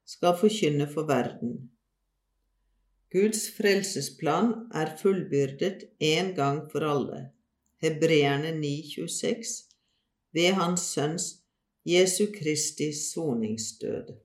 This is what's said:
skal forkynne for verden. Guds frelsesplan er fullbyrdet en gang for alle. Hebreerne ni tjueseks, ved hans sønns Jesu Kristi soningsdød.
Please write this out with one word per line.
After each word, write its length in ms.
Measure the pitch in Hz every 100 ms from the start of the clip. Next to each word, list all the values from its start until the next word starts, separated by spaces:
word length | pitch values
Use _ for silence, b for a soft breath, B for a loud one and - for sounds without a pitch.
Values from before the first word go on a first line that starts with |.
skal 340 | - - 175
forkynne 540 | 175 214 196 156 147 147
for 160 | - 156
verden. 480 | 131 117 - 120 120 - _ _ _ _ _ _ _ _ _ _ _ _ _ _
Guds 320 | 180 214 220 -
frelsesplan 1040 | - 208 196 196 - 139 - 156 165 233 226 -
er 200 | 156 160 -
fullbyrdet 880 | 196 190 151 139 139 143 185 196 - _
en 360 | 156 160 190
gang 300 | 180 139 143 240
for 160 | -
alle. 460 | 156 143 113 - 139 _ _ _ _ _
Hebreerne 680 | 160 156 160 156 143 139 160
ni 280 | 160 147 143
tjueseks, 720 | - - 170 - - 226 - - - _ _ _ _ _ _
ved 240 | 156 175 190
hans 320 | 175 180 -
sønns 400 | - 147 170 - - _ _ _ _ -
Jesu 400 | 175 185 185 208
Kristi 640 | 208 151 147 - - 151
soningsdød. 1200 | 147 - - 160 117 110 110 - - 101 - - -